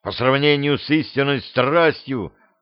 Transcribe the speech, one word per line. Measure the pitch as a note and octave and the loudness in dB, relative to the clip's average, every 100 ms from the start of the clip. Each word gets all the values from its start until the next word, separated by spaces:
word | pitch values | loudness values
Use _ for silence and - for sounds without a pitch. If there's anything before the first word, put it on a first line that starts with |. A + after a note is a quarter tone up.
по | G2 | -10
сравнению | G2 B2+ C3+ D3 C#3+ C#3+ C#3 | -2 0 2 2 2 0 -2
с | - | 0
истинной | D#3 - C3+ C#3 C3+ | 0 0 -2 0 -2
страстью, | - - B2+ E3 E3 - - C3 F2 _ _ _ | -2 -2 2 4 2 0 -8 -6 -6 _ _ _